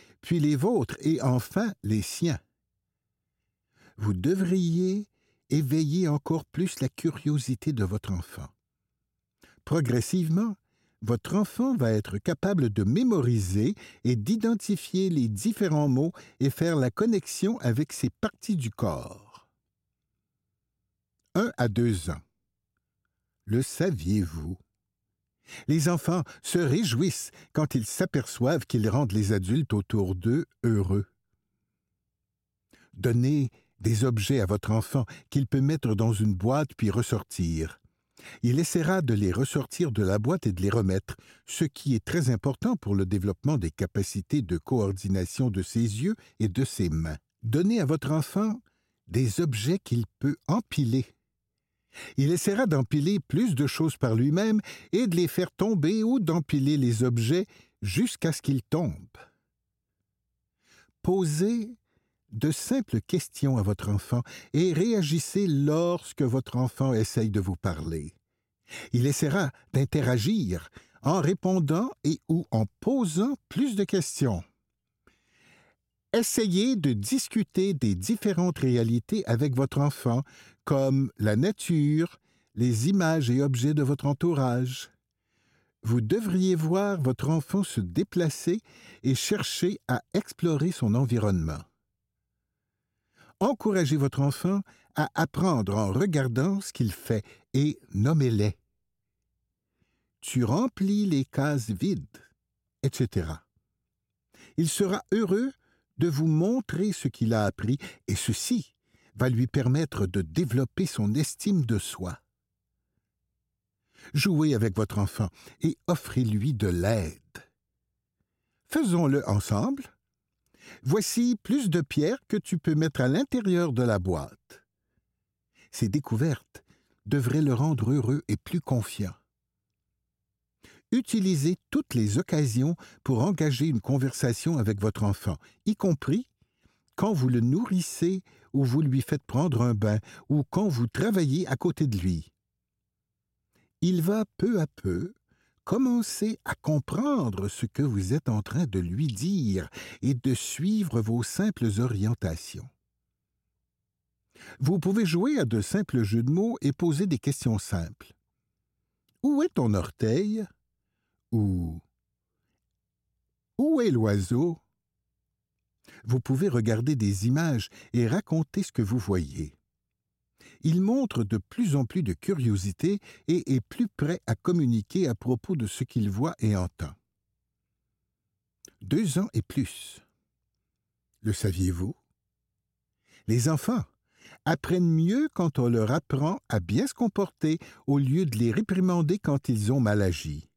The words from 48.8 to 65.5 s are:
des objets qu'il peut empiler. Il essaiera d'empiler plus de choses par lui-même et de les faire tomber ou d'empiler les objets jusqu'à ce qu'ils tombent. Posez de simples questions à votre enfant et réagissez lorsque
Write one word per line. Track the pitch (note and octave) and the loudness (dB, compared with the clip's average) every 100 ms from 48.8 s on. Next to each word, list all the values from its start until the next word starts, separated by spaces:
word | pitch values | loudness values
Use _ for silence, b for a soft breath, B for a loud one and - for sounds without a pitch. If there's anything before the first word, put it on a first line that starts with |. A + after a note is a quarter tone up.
| _ _ - | _ _ -6
des | F2+ B2+ G2 | -2 -2 0
objets | E3 A2 A#2 F#3+ | -2 -2 -2 -2
qu'il | - A#2+ A2 _ | -2 -4 -4 _
peut | C#3 D3 - | -4 -4 -2
empiler. | G3+ - - B2 C3 - _ _ _ _ _ _ _ _ B B B | -2 -2 -2 0 0 -2 _ _ _ _ _ _ _ _ B B B
Il | C#3+ | 2
essaiera | F3 - G3+ B3 | 2 0 0 2
d'empiler | C#3+ B2 D3+ D3+ G3+ | 2 2 0 2 0
plus | - E3 A#3+ | 0 0 2
de | C#3 C#3+ | 2 0
choses | - D#3+ - | 0 -2 0
par | B2 A2 | 0 2
lui-même | C3+ E3+ A3 G#3+ B B B | 2 2 2 0 B B B
et | G3 A#3+ | 0 2
de | E3+ | 2
les | E3+ | 0
faire | - F3+ | 0 -4
tomber | - G3+ G3+ D3+ A3 | -2 0 2 2 0
ou | A3 C4 | 2 0
d'empiler | E3+ E3 - D3 C3+ D3+ | 2 0 0 0 2 2
les | B2 A2 | 2 2
objets | B2 A#2 A2+ F3 - b b b | 2 2 0 0 -2 b b b
jusqu'à | G#2 F#2 A#3 - E3 | -6 0 -2 0 -4
ce | - | -2
qu'ils | - C3+ | -2 -2
tombent. | - D#3+ C#3 D2+ - - - _ _ _ _ _ _ _ _ _ _ _ _ _ b b b _ | 0 -2 -2 -6 -14 -20 -20 _ _ _ _ _ _ _ _ _ _ _ _ _ b b b _
Posez | - F#3+ E3+ D3+ G3+ A#3+ G#3+ A#3+ _ _ _ _ _ | -2 0 0 0 0 0 -4 -12 _ _ _ _ _
de | A2 D3+ | -4 -2
simples | - - C4+ - A2+ | -2 -2 -2 0 -4
questions | - F3+ - - C#3 B2+ | -2 -4 -4 -4 0 2
à | |
votre | G2 G2+ G#2 | 0 -2 -2
enfant | G#2 - A#2+ - B B | -4 -2 -4 -4 B B
et | D3 F3+ | 0 2
réagissez | D#3 A3 A3 D3 D#3+ - G3 | 2 2 0 0 -2 -2 0
lorsque | G3 | 2